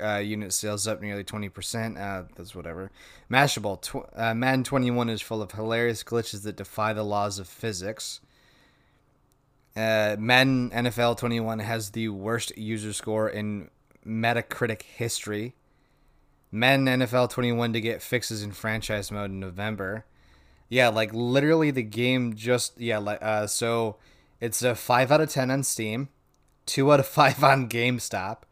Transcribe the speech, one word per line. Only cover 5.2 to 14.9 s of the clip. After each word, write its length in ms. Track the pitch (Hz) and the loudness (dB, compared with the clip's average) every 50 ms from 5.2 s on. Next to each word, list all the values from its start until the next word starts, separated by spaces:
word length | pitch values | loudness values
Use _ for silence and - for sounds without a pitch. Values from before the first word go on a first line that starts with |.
full 180 | - - 113 110 | -6 -6 -6 -6
of 120 | 104 98 | -6 -6
hilarious 500 | - 107 110 110 113 117 120 120 113 - | -8 -6 -2 -2 0 2 2 0 0 -2
glitches 400 | - - 120 117 110 - - 101 | -6 -2 -2 -2 -2 -2 -8 -8
that 140 | 101 104 101 | -8 -8 -8
defy 360 | - 98 - - - 107 110 | -8 -12 -10 -4 -2 -2 0
the 120 | 110 107 107 | 0 -2 -2
laws 340 | 104 104 101 101 104 92 98 | -2 0 0 0 -2 -2 -6
of 100 | 92 - | -10 -14
physics. 720 | - - - 113 104 87 92 101 107 - - - - - _ _ _ _ _ _ _ _ _ _ _ _ _ _ _ _ _ _ _ _ _ _ _ _ _ _ _ _ _ _ _ | -12 -8 -6 -6 -6 -4 -6 -8 -8 -8 -10 -12 -12 -14 _ _ _ _ _ _ _ _ _ _ _ _ _ _ _ _ _ _ _ _ _ _ _ _ _ _ _ _ _ _ _
Uh, 400 | 110 110 113 110 107 107 107 104 104 | -2 0 2 4 4 4 2 0 0
Madden 540 | 107 120 123 127 135 135 131 127 123 120 | 4 6 8 8 8 6 4 2 0 0
N 140 | - 117 120 | -2 -2 -2
F 120 | 123 113 120 | -2 0 2
L 160 | 120 120 117 | 2 2 2
twenty-one 460 | - - 120 117 117 113 113 113 110 | 0 -2 -2 0 0 -2 -2 -2 -4
has 300 | 104 104 113 113 107 101 | -4 -4 -4 -4 -4 -6
the 180 | 104 113 113 110 | -6 -4 -4 -4
worst 500 | 101 98 98 110 117 117 - - - - | -4 -4 -2 -2 -2 -2 -4 -6 -8 -8
user 340 | 110 107 113 107 104 107 | -6 -4 -4 -4 -4 -6
score 360 | 101 - - 110 107 110 110 107 | -8 -6 -4 -2 0 0 0 0
in 420 | - 104 104 107 104 101 85 - _ _ _ _ _ _ _ | -2 -4 -4 -4 -6 -8 -10 -14 _ _ _ _ _ _ _
Metacritic 800 | - 110 113 113 117 120 117 - - - - 123 110 - - | -6 -4 0 0 2 0 0 -2 -4 -4 -2 -2 -2 -2 -6
history. 720 | - - | -10 -20